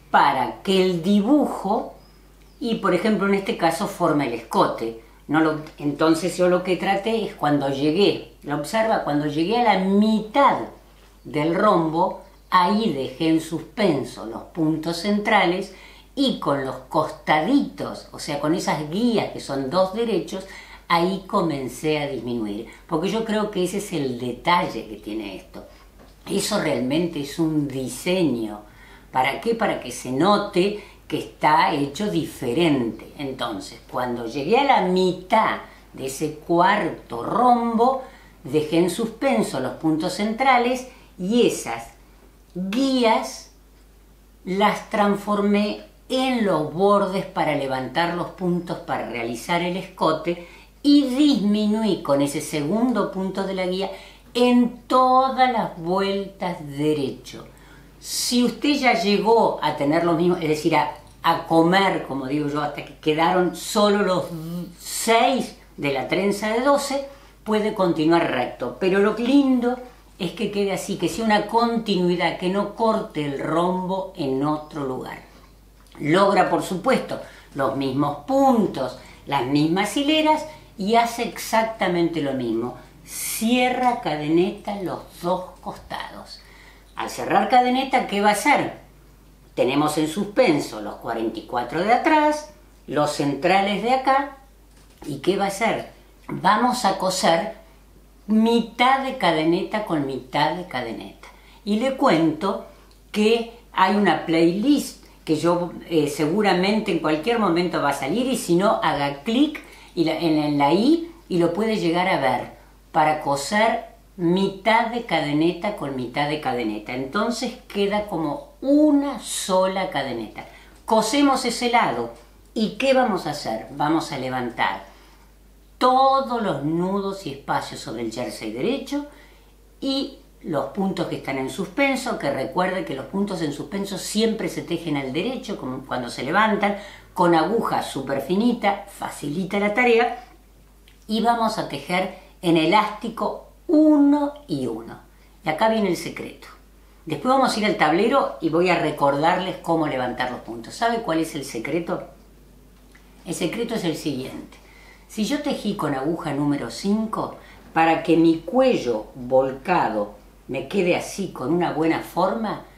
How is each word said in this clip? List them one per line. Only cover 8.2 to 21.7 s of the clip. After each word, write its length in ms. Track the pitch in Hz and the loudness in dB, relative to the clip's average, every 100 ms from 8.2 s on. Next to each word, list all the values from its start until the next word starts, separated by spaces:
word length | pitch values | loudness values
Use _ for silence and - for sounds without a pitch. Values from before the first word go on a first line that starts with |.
| - - | -6 -16
lo 140 | - 147 | -6 -6
observa, 460 | - 220 220 190 | -2 0 2 0
cuando 220 | 147 147 151 | 0 0 0
llegué 320 | 147 170 240 | 0 0 2
a 60 | |
la 160 | 240 190 | 4 4
mitad 800 | 190 202 214 214 - 285 285 339 - - - - - - | 4 4 4 2 2 4 4 4 -4 -12 -20 -20 -20 -20
del 320 | - 139 156 175 | -6 -2 0 4
rombo, 640 | 214 185 160 156 185 - - - _ | 4 4 2 2 0 -2 -16 -20 _
ahí 420 | 185 185 208 220 | 4 4 4 2
dejé 360 | 139 127 - 160 | -2 -4 -2 2
en 120 | 160 | 2
suspenso 840 | - 160 - - 202 139 120 - 104 | 0 -6 -8 0 0 2 -2 -10 -12
los 160 | 110 | -12
puntos 540 | - - 156 156 170 165 | -12 -2 0 0 -2 -4
centrales 760 | 208 208 226 208 175 185 - - - - - | -2 0 2 2 2 0 -6 -12 -20 -20 -12
y 240 | - 262 - | -2 -2 0
con 260 | - 139 | -2 -2
los 120 | 131 - - | -4 -8 -4
costaditos, 1160 | 160 156 - - 156 170 285 - - 120 107 - | -2 -2 -6 0 2 4 2 0 -6 -10 -10 -14
o 80 | 131 | -14
sea, 200 | - 143 | -8 -4
con 140 | 151 | -2
esas 340 | 185 196 156 151 | 0 0 -2 -4
guías 400 | 180 240 202 - | 0 0 0 -2
que 80 | 117 | -8
son 320 | - 139 131 | -8 -6 -2
dos 240 | 175 185 214 | 2 0 0
derechos, 500 | 233 185 151 196 - - - - - | -2 -2 -2 -8 -12 -18 -20 -20 -2
ahí 340 | 170 180 190 - | 0 2 -2 -2
comencé 720 | 208 170 139 123 | -2 0 -2 -6